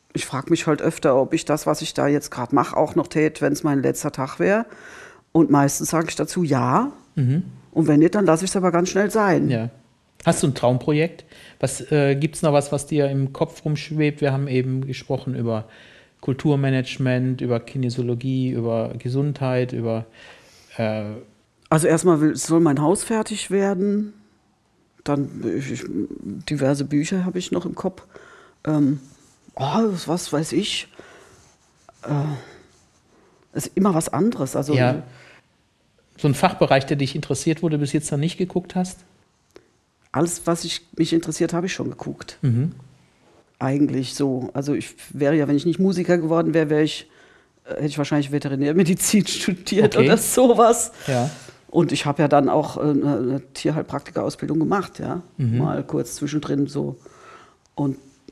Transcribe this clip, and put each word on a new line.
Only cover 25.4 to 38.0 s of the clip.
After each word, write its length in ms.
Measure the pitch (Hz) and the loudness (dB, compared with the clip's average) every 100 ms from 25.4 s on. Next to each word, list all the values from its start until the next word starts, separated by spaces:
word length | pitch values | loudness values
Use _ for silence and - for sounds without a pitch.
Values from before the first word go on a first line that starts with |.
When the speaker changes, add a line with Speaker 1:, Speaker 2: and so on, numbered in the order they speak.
| - 165 | -4 -4
Speaker 1:
ich, 140 | 135 | -4
ich, 120 | 120 - 98 - - - 98 - | -8 -8 -6 -6 -8 -12 -12 -6
diverse 360 | 147 135 143 139 | -2 0 0 -2
Bücher 380 | 147 165 190 180 | -2 -2 -2 -2
hab 100 | 180 | -4
ich 160 | - | -4
noch 140 | 180 175 | -4 -4
im 100 | 180 | -6
Kopf. 280 | 190 - - - - - - _ - | -6 -8 -14 -20 -20 -20 -20 _ -2
Ähm, 340 | 151 139 143 - - _ _ _ - | 2 2 0 -6 -20 _ _ _ -6
oh, 280 | 131 185 226 175 - | -2 0 0 -2 -4
was 260 | 175 - | -4 -2
weiß 180 | 147 160 | -4 -2
ich. 340 | 135 214 - - - - - - - _ _ _ _ - _ | -2 -2 -4 -8 -16 -20 -20 -20 -20 _ _ _ _ -20 _
Äh, 1500 | - 147 151 139 - - _ _ _ _ _ _ _ _ _ - | -6 -4 -4 -6 -12 -20 _ _ _ _ _ _ _ _ _ -10
ist 140 | - - | -6 0
immer 180 | 196 | 2
was 160 | 160 - | 2 0
anderes. 460 | 131 208 240 135 - | 0 0 0 -2 -2
Also 180 | 143 | 0
Speaker 2:
Ja. 300 | 135 127 147 - - - - _ _ _ _ _ _ _ - | 2 2 0 -6 -18 -20 -20 _ _ _ _ _ _ _ -2
So 80 | 151 | 0
ein 60 | |
Fachbereich, 520 | 131 185 - 156 135 135 | 2 2 2 4 4 2
der 100 | 143 | -2
dich 180 | 131 156 | -2 -4
interessiert, 460 | - 135 170 156 | -4 -2 -2 0
wo 80 | 170 | 0
du 80 | 147 | 0
bis 160 | 143 | 0
jetzt 180 | 156 | -2